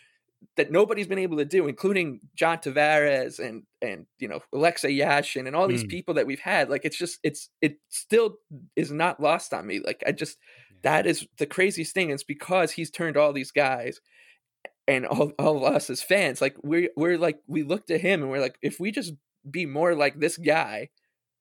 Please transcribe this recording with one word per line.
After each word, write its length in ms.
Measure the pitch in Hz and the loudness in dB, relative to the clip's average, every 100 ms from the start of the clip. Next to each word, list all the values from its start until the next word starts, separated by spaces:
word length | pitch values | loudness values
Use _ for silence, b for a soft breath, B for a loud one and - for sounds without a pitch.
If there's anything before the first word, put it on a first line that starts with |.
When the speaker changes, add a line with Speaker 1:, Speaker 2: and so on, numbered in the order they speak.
| b b b _ _ - | b b b _ _ -2
Speaker 1:
that 140 | 143 | 2
nobody's 360 | 160 208 208 190 | 4 4 2 -2
been 100 | 190 | -2
able 180 | 185 156 | -2 -2
to 80 | |
do, 220 | 147 185 151 | 2 2 2
including 520 | 131 190 196 165 107 - | 0 0 2 0 -6 -10
John 240 | - 165 165 | -2 0 0
Tavares 800 | 147 135 151 156 147 135 123 - | -2 2 4 6 4 2 -2 -6
and, 200 | 123 110 - - | -8 -10 -14 -8
and, 240 | 117 92 87 - | -6 -6 -12 -12
you 100 | 120 | -8
know, 120 | 76 - | -8 -6
Alexei 380 | 135 165 165 143 | 0 2 2 0
Yashin 520 | 139 147 143 147 135 131 | 0 2 2 0 -4 -4
and 80 | 151 | 0
all 100 | 190 | 0
these 160 | 123 | 0
Speaker 2:
Mm. 40 | 104 | -4
Speaker 1:
people 240 | 175 - | -6 -2
that 120 | 151 120 | 0 0
we've 140 | 135 | -2
had. 300 | - 190 139 | 0 0 0
Like, 140 | 135 | -2
it's 120 | 156 - | -4 -4
just, 220 | 175 - | -8 -4
it's, 260 | 160 143 - - | -4 -4 -12 -2
it 180 | 151 - _ | -2 -2 _
still 480 | - - 220 220 - - 143 180 - | -12 2 2 2 -2 -20 -20 -8 -4
is 140 | 156 | -2
not 280 | 151 170 - | 0 0 2
lost 320 | 147 170 - | 2 0 -2
on 140 | 104 98 | -8 -6
me. 140 | 95 | -6
Like, 220 | - 107 - | -4 -4 -2
I 60 | |
just, 260 | - 156 - b b b | -2 -4 -10 b b b
Speaker 2:
Yeah. 60 | _ | _
Speaker 1:
that 240 | 135 156 175 | 0 2 2
is 180 | 160 - - | -2 -4 -6
the 80 | 147 | -4
craziest 460 | - 190 - 156 | 0 0 0 -4
thing. 180 | 190 175 | -2 -2
It's 120 | 139 | -4
because 480 | - 143 - 185 165 | -8 -10 -2 0 0
he's 180 | - 160 | -2 -8
turned 260 | - 165 151 | -6 -2 2
all 160 | 147 | 2
these 180 | 143 127 | 2 -2
guys 500 | 143 139 123 120 - _ b b b _ _ - _ - | 0 0 0 -6 -10 _ b b b _ _ -20 _ 0
and 200 | 131 127 | 0 2
all, 260 | - 147 - | 0 0 0
all 160 | 156 151 | 2 2
of 180 | 131 | 2
us 160 | 147 - | 2 0
as 120 | 123 | -6
fans, 380 | - 196 170 123 | 0 2 2 0
like, 160 | 135 - | -2 -2
we're, 280 | 143 165 180 - | -2 0 0 0
we're 220 | 165 175 | 0 2
like, 220 | 165 151 - | 2 0 -4
we 140 | 151 | -4
look 220 | 143 190 - | -2 -4 -2
to 100 | 165 | 0
him 240 | 180 190 | 2 0
and 80 | 135 | 0
we're 100 | 135 | -2
like, 180 | 131 - | -2 -2
"If 160 | 143 - | -6 -4
we 100 | 190 | -6
just 220 | 226 185 147 _ _ 143 | -4 -8 -12 _ _ -10
be 180 | 151 165 | -6 -4
more 280 | 143 175 | 0 2
like 240 | 160 143 143 | 4 2 2
this 160 | 151 165 | -2 0
guy, 540 | 156 156 127 107 123 _ _ _ _ _ | 2 2 0 -6 -10 _ _ _ _ _